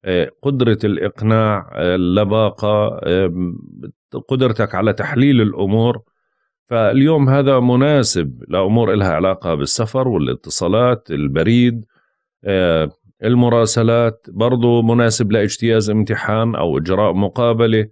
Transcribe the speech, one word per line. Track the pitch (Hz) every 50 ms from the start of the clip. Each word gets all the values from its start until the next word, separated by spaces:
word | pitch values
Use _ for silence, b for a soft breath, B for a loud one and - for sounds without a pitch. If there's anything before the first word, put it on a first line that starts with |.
| -
آه، | 95 90 90 80 65 _ _
قدرة | - 139 139 127 123 117 107 104 -
الإقناع، | 104 98 - - 104 - - 107 110 113 110 110 107 107 98 - - -
آه، | 60 80 87 90
اللباقة، | 92 90 90 90 104 107 98 104 110 110 101 - - 107 104 107 104 104 - - - -
آه، | - 87 92 98 87 85 90 90 87 85 - - - - - - - - _ _ _ - - - -
قدرتك | 135 127 131 123 110 - 110 - -
على | 90 104 110
تحليل | 98 - - - 147 117 135 143 139 120
الأمور. | 107 104 - - 98 95 104 113 113 120 120 113 _ _ _ _ _ _ _ _ _ _ _ _ _ _
فاليوم | 120 117 110 101 117 135 135 151 160 151 139 131
هذا | 135 139 139 135 135 127
مناسب | 123 123 123 123 135 147 151 139 117 - - 90 80 69 62 60 - -
لأمور | 78 92 95 98 110 117 117 101 101
إلها | 104 98 92
علاقة | 80 78 92 95 95 - - 85 82
بالسفر | 73 69 - - - 113 110 - 131 131 127
والاتصالات، | 113 80 71 64 64 - - - - - 92 87 98 113 123 123 123 113 _ -
البريد، | 82 71 73 69 67 80 82 101 117 120 120 123 117 117 107 _ _ _ _ _ _ _ _ _ _ _ -
آه، | 104 98 95 92 87 82 80 78 73 - _ _ _ _ _ -
المراسلات، | 110 123 120 123 120 117 117 113 107 - 120 113 113 117 117 120 117 110 _ _ -
برضو | 87 98 110 123 127 120 117 120 120 120
مناسب | 117 113 117 120 117 113 110 - 113 98
لاجتياز | 110 110 101 104 - - 113 117 113 113 104 107
امتحان | 104 107 104 - 107 - - - 107 110 113 117 107
أو | 67 78 87 71 67
إجراء | 78 87 92 95 107 98
مقابلة. | 82 95 101 92 - - 120 120 117 113 117 113 110 110 104 107